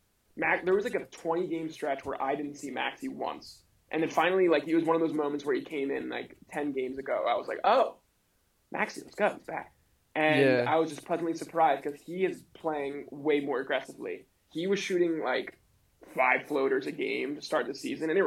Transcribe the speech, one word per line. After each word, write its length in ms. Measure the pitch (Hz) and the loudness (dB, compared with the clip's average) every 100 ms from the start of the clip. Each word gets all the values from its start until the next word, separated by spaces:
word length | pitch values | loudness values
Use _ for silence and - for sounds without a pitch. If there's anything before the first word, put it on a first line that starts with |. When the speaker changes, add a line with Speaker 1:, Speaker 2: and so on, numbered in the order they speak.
| _ _ _ | _ _ _
Speaker 1:
Mac-, 300 | - 160 180 | -4 0 0
there 80 | 175 | 2
was, 100 | 196 | 2
like, 100 | 240 | 2
a 100 | 202 | -4
twenty-game 640 | - - 165 170 180 165 160 | -6 -8 -2 -2 -2 -4 -6
stretch 380 | - 151 139 143 | -6 -4 -4 -4
where 140 | - | -4
I 140 | 135 147 | -2 -2
didn't 180 | 143 | -4
see 160 | 143 139 | -8 -8
Maxey 380 | 123 127 - 135 | -4 -4 -4 -8
once. 560 | 135 - - - - _ _ - | -6 -6 -8 -12 -20 _ _ -6
And 120 | 160 | -2
then 80 | 160 | 0
finally, 380 | - 170 190 175 | 2 4 4 6
like, 200 | 151 160 | 4 4
it 60 | |
was 100 | 165 | 2
one 120 | 156 165 | 4 2
of 40 | |
those 140 | 160 | 2
moments 320 | 147 147 147 143 | 0 0 -2 0
where 80 | 131 | -2
he 60 | |
came 280 | 135 156 139 | -2 -4 -2
in, 200 | 135 123 | -4 -4
like, 260 | 120 - - - | -8 -10 -16 -10
ten 220 | 160 147 | -6 -4
games 260 | 135 127 135 | -2 -4 -4
ago. 260 | 135 110 - | -4 0 0
I 100 | 110 | 0
was 120 | - | -2
like, 120 | 104 | 0
"Oh, 320 | 196 254 - - _ _ _ _ _ _ - | 4 4 2 -2 _ _ _ _ _ _ -10
Maxey, 300 | - 220 - | -4 -4 -6
let's 120 | - | -12
go, 160 | - 202 | -2 0
he's 160 | - - | -2 -8
back." 260 | 160 - _ _ _ _ | -10 -10 _ _ _ _
And 260 | 165 156 139 | 0 4 6
Speaker 2:
Yeah. 240 | 135 127 123 | 6 4 4
Speaker 1:
I 60 | 160 | 2
was 140 | 156 | 2
just 160 | 147 - | -2 -4
pleasantly 260 | 170 165 | -2 -2
surprised 480 | 165 151 165 160 139 | -4 -4 4 4 4
'cause 120 | 151 | -2
he 300 | 143 - 175 | -8 -8 -2
is 180 | 185 123 - | -2 -2 -12
playing 520 | - 160 151 139 143 - | -6 -4 -2 -4 -6 -10
way 300 | 143 147 147 | -4 2 2
more 200 | 139 131 | 2 -2
aggressively. 680 | 139 131 - - 110 87 - _ _ | 0 -2 -4 -10 -10 -10 -12 _ _
He 140 | - 190 | -4 0
was 120 | 196 | 0
shooting, 420 | - 180 170 160 | 2 2 2 2
like, 380 | 127 123 - - _ _ _ _ - | 0 -2 -4 -12 _ _ _ _ -8
five 320 | - 127 131 - | 2 4 4 0
floaters 400 | 147 135 131 143 | 0 2 2 -2
a 60 | |
game 420 | 147 113 120 131 147 | -4 -2 -2 -4 -6
to 60 | |
start 240 | - 156 120 | -2 -2 -2
the 80 | |
season, 340 | - 127 139 160 | -6 -6 -4 0
and 80 | |
it, 60 | 180 | 2